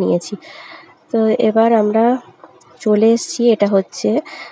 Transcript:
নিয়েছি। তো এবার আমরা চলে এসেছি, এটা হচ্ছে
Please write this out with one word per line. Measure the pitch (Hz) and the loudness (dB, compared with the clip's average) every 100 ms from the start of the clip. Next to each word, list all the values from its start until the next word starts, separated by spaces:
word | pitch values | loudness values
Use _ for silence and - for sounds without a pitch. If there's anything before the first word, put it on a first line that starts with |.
নিয়েছি। | 185 175 - 202 - - - - - _ _ | 2 -2 -4 -12 -14 -20 -20 -20 -20 _ _
তো | 226 220 | -2 0
এবার | - 220 220 226 | 0 0 2 2
আমরা | 226 208 220 233 254 - - - _ _ - | 2 2 2 2 0 -6 -20 -20 _ _ -8
চলে | 214 208 220 233 | -2 2 4 2
এসেছি, | - - 240 | -2 0 0
এটা | 214 202 | 2 2
হচ্ছে | 196 190 - 214 240 - - - | 0 -2 -4 -2 -2 -4 -14 -20